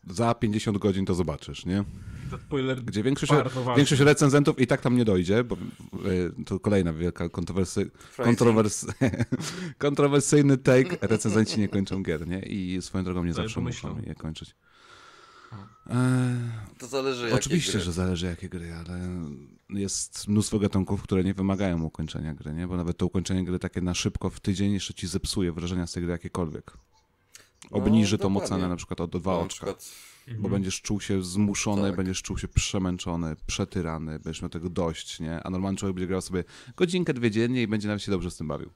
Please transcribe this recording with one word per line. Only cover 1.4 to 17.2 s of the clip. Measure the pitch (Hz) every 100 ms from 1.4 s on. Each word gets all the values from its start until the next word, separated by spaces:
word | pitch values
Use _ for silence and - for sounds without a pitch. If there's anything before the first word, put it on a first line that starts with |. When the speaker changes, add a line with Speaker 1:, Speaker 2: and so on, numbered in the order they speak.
| - 71 87
Speaker 1:
nie? | 95 101 - - - 131
Speaker 2:
To | 131
spoiler | - 143 131 127
Speaker 1:
Gdzie | 113 98
większość, | 110 139 143
Speaker 2:
bardzo | 147 131 127
ważny. | 123 123
Speaker 1:
większość | 139 135
recenzentów | 143 147 147 143 147 143
i | 127
tak | 135
tam | 131 123
nie | 113
dojdzie, | 92 87 107
bo, | 120 90
e, | 87 - - 92 92 92 87 - 90
to | 95
kolejna | - 101 85
wielka | 78 87 85 85
kontrowersy-, | 85 85 90 92 - 95 - -
Speaker 3:
Phrasing. | - 117 120
Speaker 1:
kontrowers-, | 120 110 107 - - - 127 - - -
<laughs> | 151 - 180 131
kontrowersyjny | 143 143 143 143 135 147 143 131
take. | 135 127 135 175 98
Recenzenci | 110 110 104 107 -
nie | 101
kończą | 101 95 92
gier, | 92 80 80
nie? | 92
I | - 101 92 92
swoją | 85 95
drogą | 90 90
nie | 87
Speaker 2:
Ale |
Speaker 1:
zawsze | 82 76 -
Speaker 2:
pomyślą. | 82 - 71
Speaker 1:
muszą | 73 -
je | 78
kończyć. | 82 80 - _ _ _ - - - - - - -
Speaker 2:
O. | 104 98 _ -
Speaker 1:
E, | 120 127 127 127 123 120 113 104 -
Speaker 3:
To | 127
zależy, | 135 135 123